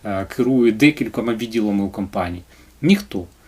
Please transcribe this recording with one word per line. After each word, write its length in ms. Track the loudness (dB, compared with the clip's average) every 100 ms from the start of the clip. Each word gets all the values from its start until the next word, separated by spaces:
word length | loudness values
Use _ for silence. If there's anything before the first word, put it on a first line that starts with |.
е, 220 | -6 -6 -4 -2
керує 360 | 2 4 4
декількома 640 | 6 4 4 -4 -4 -4
відділами 500 | -4 -4 -2 0 0
у 60 | -2
компанії? 540 | -4 -6 -4 -6 -8 -14 -20 -20 _
Ніхто. 440 | 2 2 0 -10 -10 _